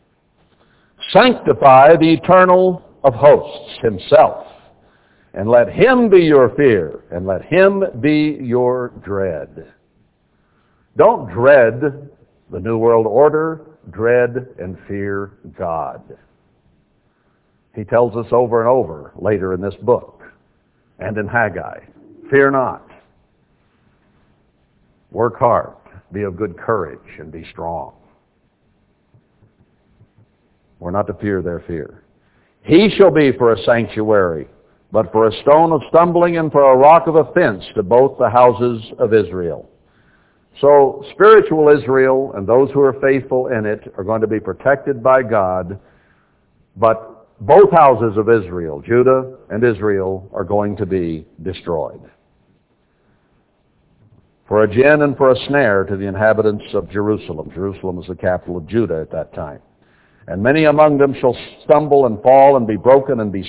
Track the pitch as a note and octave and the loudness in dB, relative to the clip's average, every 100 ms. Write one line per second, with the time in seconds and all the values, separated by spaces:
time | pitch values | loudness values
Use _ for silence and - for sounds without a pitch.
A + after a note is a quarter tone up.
0 | _ _ _ _ _ _ _ _ _ _ | _ _ _ _ _ _ _ _ _ _
1 | - F#3 B3 - - B2+ C#3+ C3 D3 E3 | 0 2 2 0 -4 2 6 8 8 6
2 | D#3+ D#3+ - F#3 F#3 F#3 F#3 F3 _ _ | 2 0 2 4 4 4 2 -2 _ _
3 | C3+ A2+ C#3+ B2+ - - - - A#2 F#2+ | -2 4 4 4 0 -18 -20 -6 -4 -4
4 | - D3 B2+ - - - _ _ _ _ | 2 2 2 -2 -18 -20 _ _ _ _
5 | _ _ _ - G#2 A#2+ A#2 D#3 A3+ B3+ | _ _ _ -8 0 2 2 0 2 2
6 | A#3 F#3+ E3 C#3+ B2+ - C#3 G2+ D#2 - | 4 4 6 4 2 2 2 2 -2 -12
7 | - F2 F#2 F#2 - E3+ G3 G3 F#3+ A#2 | -14 -10 -6 -6 -2 2 2 2 -6 -4
8 | C#3+ D3+ D3+ C#3+ B2+ B2 B2 B2+ A#2+ - | -2 0 -2 -6 -4 -2 -2 -4 -8 -14
9 | F#2+ G2 F#2+ D2+ C2+ D2+ E2 _ _ _ | -10 -6 -6 -8 -12 -20 -20 _ _ _
10 | _ _ _ _ _ _ _ _ _ A2 | _ _ _ _ _ _ _ _ _ 0
11 | F#3 G3+ A2+ F2+ C3 C#3+ A2+ A2+ C#3+ C3 | 0 0 -6 0 4 4 4 0 -6 -8
12 | - _ _ _ _ F2+ G#2+ A2+ A#2 A2+ | -20 _ _ _ _ -12 -6 -2 2 2
13 | A2 A2 D3+ D#3 D#3+ D#3+ - _ - - | 2 2 2 0 -6 -10 -18 _ -20 -6
14 | A#2 B2 A#2+ B2 B2+ - F#2 F2 - G2+ | 0 0 0 -6 -12 -16 -16 -16 -14 -10
15 | G2+ G2 G2+ _ - D2+ F2 D#2+ C2+ C2 | -8 -10 -12 _ -20 -12 -8 -8 -10 -14
16 | - C2 _ _ _ _ _ _ _ _ | -20 -20 _ _ _ _ _ _ _ _
17 | _ _ _ _ _ _ _ - G#2 A#2 | _ _ _ _ _ _ _ -14 -4 -2
18 | A#2+ A2+ G#2 B2 A#2+ A#2 A#2 C3 E2+ D#2 | -2 -4 -4 -2 0 0 0 0 -2 -10
19 | - - G2+ G2+ F#2 F2+ G2 - G#2 A2+ | -20 -8 -4 -4 -4 -6 -8 -8 -4 -4
20 | - _ - _ _ _ _ _ _ - | -4 _ -20 _ _ _ _ _ _ -14
21 | G2 G#2 G2+ A#2+ G#2+ E2+ A#1+ G1+ - _ | -10 -8 -6 -4 -4 -6 -14 -18 -20 _
22 | _ - - C#3 C#3 C#3 A#2 D#2+ _ _ | _ -20 -2 0 2 0 -4 -8 _ _
23 | _ _ _ _ _ _ _ _ _ _ | _ _ _ _ _ _ _ _ _ _
24 | _ _ _ _ _ _ _ _ _ _ | _ _ _ _ _ _ _ _ _ _
25 | _ F#2+ A#2+ - B2 F#2+ - - _ - | _ -6 -6 -2 -2 -2 -4 -16 _ -20
26 | _ G2 G2+ F2+ G#2 F2 - A2 D#2 B1+ | _ -10 -10 -8 -10 -10 -6 -6 -6 -14
27 | _ - D#2 E2 D#2+ - E2+ E2 C2+ _ | _ -20 -20 -20 -20 -14 -12 -12 -14 _
28 | _ _ _ _ _ _ _ _ _ _ | _ _ _ _ _ _ _ _ _ _
29 | _ _ _ _ _ _ _ _ _ _ | _ _ _ _ _ _ _ _ _ _
30 | _ _ _ _ _ _ _ _ F2 G2 | _ _ _ _ _ _ _ _ -8 -6
31 | G#2 G2 G#2 F#2+ F2 E2+ - E2 B1+ - | -6 -8 -6 -6 -6 -10 -12 -12 -12 -20
32 | _ _ _ _ _ _ - E3+ G#3+ - | _ _ _ _ _ _ 2 2 4 4
33 | F#3+ D3+ C#3+ A#2+ A#2+ A2 - A#2 G#2+ G#2+ | 4 4 0 2 0 0 0 -2 -2 -6
34 | G#2+ G#2+ F2+ D#2 - _ _ _ _ G#2+ | 0 0 0 -4 -12 _ _ _ _ -4
35 | F#2 A2 A2 - C#3 D3+ E3 D#3 - E3 | -2 0 0 0 2 2 2 -2 0 2
36 | F3 E3+ F3 E3+ D#3 D3+ C#3 C3 D3 E3 | 2 0 0 -2 -2 2 4 6 6 6
37 | E3 D#3 - F3+ D3 F#2+ - A2 F#2 A#2+ | 4 0 0 0 -2 -4 -10 -8 0 2
38 | C3+ C3+ A#2+ B2 B2 G#2+ B2 A2+ A2 - | 2 0 0 4 4 2 -4 -6 -12 -6
39 | A#2 A2 F#2+ F#2 E2+ C#2 - _ _ _ | 0 0 -2 -6 -8 -10 -16 _ _ _
40 | _ _ _ _ _ - C#3+ C#3+ C3 - | _ _ _ _ _ -2 4 4 4 -2
41 | - - G#3 G#3+ - D#3+ D3 D3 A#2+ C3+ | -12 2 6 6 4 0 2 2 2 0
42 | C3 C3 C3+ G2+ G2 B2 C#3 C#3 C3+ C3 | 0 0 -4 -8 0 0 0 0 0 0
43 | C#3 C3+ - B2+ B2+ A#2 G#2+ G#2+ - - | -2 -2 -2 -6 -4 -6 -6 -8 -10 -12
44 | G2 A2 G#2+ A2 F#2+ F2+ C3 C#3 C#3+ B2+ | -6 -4 -4 -4 -8 -6 -2 -2 -4 -4
45 | B2+ C3 A#2 A2 F#2 F#2 F2 G2+ _ _ | 0 0 0 -2 -2 -4 -8 -14 _ _
46 | _ _ _ _ _ _ _ - A2 A2 | _ _ _ _ _ _ _ -2 -2 -2
47 | - - _ _ G2 F3+ G3+ E3+ C#3+ A2+ | -8 -20 _ _ 2 4 6 6 4 4
48 | A#2 G#2 G#2+ A2+ F2 F2+ E2 C#2+ - A#2 | -2 -2 0 0 -2 -10 -10 -10 -2 0
49 | B2+ C3 C3 - - G#2 A#2+ G2 G#2 G2 | 2 0 -2 -16 -12 -4 -2 -2 -4 -4
50 | F#2+ F#2+ G2 - F2+ G#2 G#2 G2+ F#2+ F#2 | -4 -8 -12 -12 -4 -4 -4 -6 -6 -4
51 | E2+ D#2+ - - E2 F2 - E2 C2 - | -6 -8 -14 -16 -14 -12 -8 -8 -8 -14
52 | - _ _ _ _ _ _ _ _ _ | -20 _ _ _ _ _ _ _ _ _
53 | _ _ _ _ _ _ _ _ _ _ | _ _ _ _ _ _ _ _ _ _
54 | _ _ _ _ - G#2 G#2+ G#2+ C#3 D3+ | _ _ _ _ -4 0 0 2 4 4
55 | D3 B2+ C3+ B2 - C#3+ A#2 G2 G2 G2 | 0 0 2 0 -2 -2 0 0 -2 -6
56 | G2 G2 G#2+ G#2+ G#2+ G#2 - G#2 E2+ G#2 | -8 -2 0 2 0 -4 -8 -8 -6 -6
57 | G#2 G#2+ - D#2 D#2 F2 G2 F#2 F#2+ F2 | -4 -4 -6 -14 -14 -10 -10 -10 -10 -10
58 | F2 F2+ F#2 F2+ - F2 D2 A2+ G2 D#2+ | -12 -6 -4 -4 -8 -12 -6 -4 -4 -6
59 | D2+ D#2+ C#2+ - D2+ C2+ _ _ _ _ | -8 -12 -12 -12 -14 -16 _ _ _ _
60 | _ _ - E2 A2+ D#3 D#3 D3 D3+ C#3 | _ _ -12 -4 0 2 2 4 2 4
61 | C#3 B2+ B2+ A#2+ - - - D3 D3+ C#3 | 0 0 -4 -4 -14 -12 0 0 2 2
62 | B2+ G#2+ B2+ C3+ C#3 C3+ A2 G2+ A#2 C3+ | 2 0 4 6 6 4 -2 -2 2 2
63 | C#3 A#2+ G#2 F#2+ | 2 -6 -6 -8